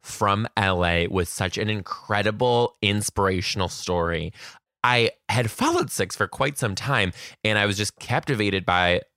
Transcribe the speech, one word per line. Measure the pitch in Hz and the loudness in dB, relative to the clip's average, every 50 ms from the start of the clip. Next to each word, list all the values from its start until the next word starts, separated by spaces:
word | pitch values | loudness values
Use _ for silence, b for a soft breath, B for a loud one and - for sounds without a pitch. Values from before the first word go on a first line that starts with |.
from | _ - - - 107 101 101 104 110 - _ | _ -14 -4 0 2 2 2 2 0 -2 _
L | 98 101 95 92 87 87 | 0 2 2 2 2 2
A | 87 87 85 85 87 | 2 2 2 2 2
with | - 92 87 - | 0 -2 -2 -2
such | - - 98 90 - 92 | -2 -4 -4 -2 -2 -2
an | 104 104 | -2 -2
incredible, | 107 104 92 - - - - - 104 101 101 107 107 104 123 123 120 120 120 117 _ _ | -2 -4 -6 -8 -12 -12 -4 -2 0 2 2 0 0 0 0 2 4 2 2 0 _ _
inspirational | - 101 101 104 104 - _ - 98 95 95 92 - - - 101 92 85 | 0 0 2 0 -2 -2 _ 0 2 2 2 0 -2 -2 -2 -2 -2 -4
story. | - - - - 90 87 85 85 85 82 80 80 B B B B B B _ _ _ _ - | -4 -8 -6 -4 -2 -2 0 -2 -2 -4 -4 -8 B B B B B B _ _ _ _ 0
I | 123 123 120 117 - - _ _ - | 2 4 4 2 2 0 _ _ -2
had | 101 123 123 110 | -2 0 0 -2
followed | - - 240 226 240 254 165 - | -2 0 0 2 2 0 -2 -2
Six | - - 98 90 - | -2 -4 -4 -4 -2
for | - 107 - | -4 -4 -4
quite | - - - 151 143 | -2 -2 -2 -2 -2
some | - - 107 95 | -2 -4 -4 -4
time, | - - 127 143 117 98 92 B B B B B B | -4 -2 0 0 2 2 0 B B B B B B
and | - 110 107 104 | -2 0 2 4
I | 101 | 2
was | 104 98 | 2 2
just | 98 104 - _ _ | 0 -2 -4 _ _
captivated | - - 123 131 - - 139 107 107 101 95 95 87 | -6 -2 -2 -2 0 -2 -2 0 0 0 0 0 0
by | - 90 90 90 87 90 87 - _ _ | 2 2 4 4 4 2 2 0 _ _